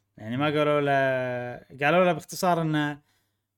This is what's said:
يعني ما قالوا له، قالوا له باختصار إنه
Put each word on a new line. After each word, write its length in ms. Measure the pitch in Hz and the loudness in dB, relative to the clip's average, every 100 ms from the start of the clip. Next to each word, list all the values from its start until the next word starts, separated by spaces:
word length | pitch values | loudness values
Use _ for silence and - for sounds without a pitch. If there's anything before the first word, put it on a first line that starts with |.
| _ - | _ -16
يعني 200 | 110 123 | -8 -2
ما 80 | |
قالوا 360 | 151 151 147 147 | 0 0 2 2
له، 1080 | 143 135 135 131 127 123 120 123 - 123 143 | 2 2 2 0 -2 -6 -8 -14 -16 -2 2
قالوا 180 | 175 | 4
له 80 | 180 | 4
باختصار 500 | 151 - 165 185 165 | 0 -6 -4 0 0
إنه 380 | 160 151 147 143 _ _ _ _ _ | 0 0 -2 -6 _ _ _ _ _